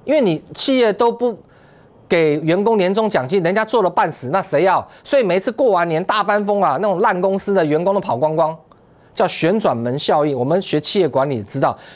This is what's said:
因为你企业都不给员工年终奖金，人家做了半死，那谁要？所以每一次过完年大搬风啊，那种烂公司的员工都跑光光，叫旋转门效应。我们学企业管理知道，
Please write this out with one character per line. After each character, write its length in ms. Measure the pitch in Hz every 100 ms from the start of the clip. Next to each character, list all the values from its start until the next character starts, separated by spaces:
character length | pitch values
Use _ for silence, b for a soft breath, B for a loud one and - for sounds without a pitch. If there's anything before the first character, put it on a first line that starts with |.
| -
因 80 |
为 80 | 302
你 200 | 214 160 -
企 240 | - - 262
业 120 | 226
都 220 | 196 233
不 260 | 233 240 202 - b b b b _ -
给 280 | 175 160 147
员 220 | 160 180
工 120 | 208 220
年 160 | 180
终 160 | 202 220
奖 180 | 160 127
金， 140 | 196
人 100 | 165
家 100 | 196
做 200 | 220 240
了 40 | 180
半 220 | - 185
死， 200 | - 123
那 120 | 185
谁 220 | - 143
要？ 200 | 185 160 - B
所 120 | - 277
以 60 |
每 140 | 208 180
一 40 |
次 120 | 247
过 180 | 226 262
完 160 | 180 170
年 140 | 156
大 200 | 190 214
搬 200 | 202 208
风 160 | 202 202
啊， 160 | 175 135
那 60 | 208
种 120 | 175
烂 180 | 226 180
公 160 | 190 196
司 160 | 202
的 100 | 190
员 180 | 160 151
工 120 | 180
都 60 | 196
跑 160 | - 120
光 180 | 156
光， 200 | 160 156 160 _ b b b b
叫 140 | - 190
旋 300 | - 160 214
转 160 | 185 120
门 200 | 120 139
效 300 | - 170 151
应。 100 | 135
我 80 |
们 160 | 123 180
学 200 | - 175
企 180 | - 208
业 100 | 160
管 220 | 131 143
理 100 | 123
知 200 | 101 135
道， 180 | 143 - B